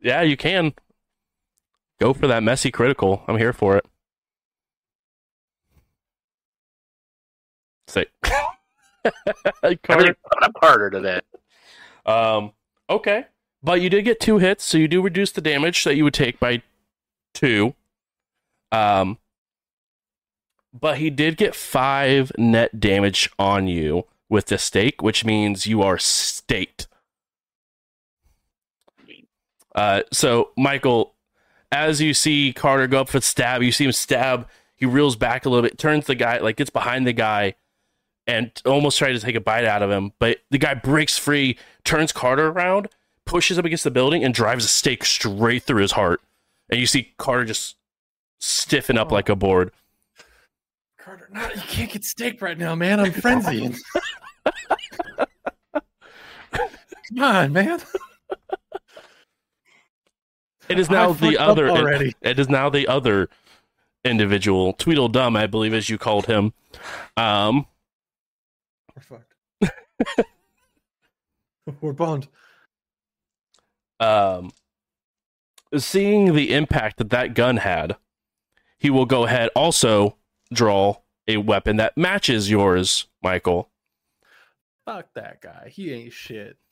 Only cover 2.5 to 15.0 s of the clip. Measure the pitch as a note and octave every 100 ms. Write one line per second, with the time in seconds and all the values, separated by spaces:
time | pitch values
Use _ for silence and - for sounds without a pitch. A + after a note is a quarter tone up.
2.5 | C3+ C3 - A#2+ C3 G2 G2 - A2+ A2+
3.5 | - G2+ G2 - _ _ _ _ _ _
4.5 | _ _ _ _ _ _ _ _ _ _
5.5 | _ _ _ _ _ _ _ _ _ _
6.5 | _ _ _ _ _ _ _ _ _ _
7.5 | _ _ _ - G2+ E2 _ - - D3
8.5 | - _ _ _ _ - - - - D#3+
9.5 | - E3 F3+ - - F3 - - - -
10.5 | - E3 A#2+ G2+ F#2+ F#2+ F2+ - - _
11.5 | _ _ - - _ - A2+ A2+ A2 G#2
12.5 | - _ _ - G#3 G#3 G#3 C#4 _ _
13.5 | _ C#3 F3+ F3+ G3+ G#3+ A3 - G#3+ F#3
14.5 | G3+ - E3 D#3 F3